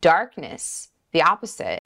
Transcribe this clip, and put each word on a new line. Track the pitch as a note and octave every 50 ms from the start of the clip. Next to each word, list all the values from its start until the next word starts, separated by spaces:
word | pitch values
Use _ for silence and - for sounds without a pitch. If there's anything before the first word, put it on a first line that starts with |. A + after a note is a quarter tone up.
darkness, | - E3+ D#3+ F3+ A3+ B3 _ - D3 - - - - - - - - _ _ _ _ _
the | _ E3 D#3
opposite | E3+ G3 A3+ - A3 - - C3 F#2+ D#2+ - _